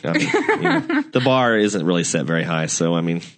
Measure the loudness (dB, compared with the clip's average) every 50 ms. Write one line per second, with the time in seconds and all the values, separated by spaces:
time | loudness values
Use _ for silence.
0 | -4 -2 -2 0 0 0 0 -2 0 0 -2 0 0 0 0 0 -2 -2 -2 -2
1 | -2 0 -2 0 2 4 4 4 4 4 4 4 2 2 0 0 0 0 0 0
2 | 0 0 -2 -2 -2 0 -2 -2 -2 -2 -2 -2 -2 -2 -2 -2 0 0 0 0
3 | 0 -2 -4 -4 -6 -12 -20